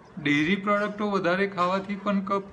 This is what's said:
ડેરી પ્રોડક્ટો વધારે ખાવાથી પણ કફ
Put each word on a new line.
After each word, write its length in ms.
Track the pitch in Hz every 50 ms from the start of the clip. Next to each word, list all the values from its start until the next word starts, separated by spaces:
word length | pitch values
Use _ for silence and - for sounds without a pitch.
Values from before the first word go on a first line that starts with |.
| - - - - 151
ડેરી 340 | 147 147 147 156 160 196
પ્રોડક્ટો 540 | 196 190 208 208 202 208 208 202 - 214 208
વધારે 360 | 196 190 156 170 180 185 196
ખાવાથી 480 | 196 196 175 175 180 185 196 190 202 202
પણ 260 | 190 196 208 202 196
કફ 220 | 190 190 196 196 196 196